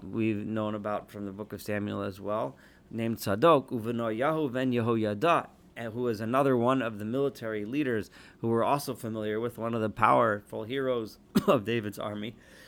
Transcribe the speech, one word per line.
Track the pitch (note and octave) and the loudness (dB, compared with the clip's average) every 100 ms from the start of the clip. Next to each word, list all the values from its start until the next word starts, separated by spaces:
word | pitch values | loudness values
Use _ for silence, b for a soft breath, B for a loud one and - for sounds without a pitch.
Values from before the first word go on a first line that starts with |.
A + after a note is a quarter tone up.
we've | F#2+ G#2+ A2 G#2 | -6 -2 0 0
known | G#2 A2 G#2+ | -2 -2 -2
about | G#2+ G#2 G#2 - | -4 -4 -6 -6
from | G#2 | -10
the | G2+ | -10
book | F#2+ G#2 | -8 -10
of | G2+ | -10
Samuel | - G#2 G#2 G2+ | -4 -4 -2 -4
as | G2+ G2 | -6 -6
well, | G2 G#2+ C3 - b b b | -4 -4 -4 -8 b b b
named | A2+ A2+ A2 | -4 -2 -2
Tzadok, | - G2+ E3 D3 C3 | -2 4 6 6 4
Uvenoyahu | B2 A2 A#2 A#2 A2 C#3 D#3+ D3 | -4 -2 -2 -2 0 0 0 0
ben | B2 C3 | 0 2
Yehoyada, | A#2+ A2+ A#2 G#2+ G#2 E3 D#3 - - - | 2 2 2 0 2 2 2 0 -12 -20
and | - A#2 | -12 -8
who | A2+ | -4
was | B2 G#2 | -2 -2
another | A2+ C3 C#3 | 0 2 4
one | B2+ A#2+ C3+ | 4 4 2
of | A#2 G#2 | 0 -4
the | G#2 | -4
military | B2+ C#3 C3 A2+ G#2+ | 0 -2 -2 -6 -6
leaders | G#2 C#3 C3+ A2 F#2 B B B | -4 -2 0 -2 -4 B B B
who | A#2 | 0
were | A#2 | 2
also | G#2 C#3+ C#3 | 4 2 -2
familiar | A#2 A2+ A2 G#2+ G#2+ | -8 -6 -4 -2 -2
with | A#2+ - | -4 -4
one | A#2 | -4
of | A#2 | 0
the | A2 | 0
powerful | - A2 C3 A#2 G#2 - A2 | 4 6 6 6 2 -4 -10
heroes | A2 C3+ C3 B2 G#2+ - - | -6 -4 -2 -2 -4 -10 -2
<coughs> | - - | 0 4
of | C#3 | 2
David's | G2+ A#2 G#2 - | 2 -2 -2 -6
army, | G#2+ G#2 G#2+ - B B | -8 -6 -10 -12 B B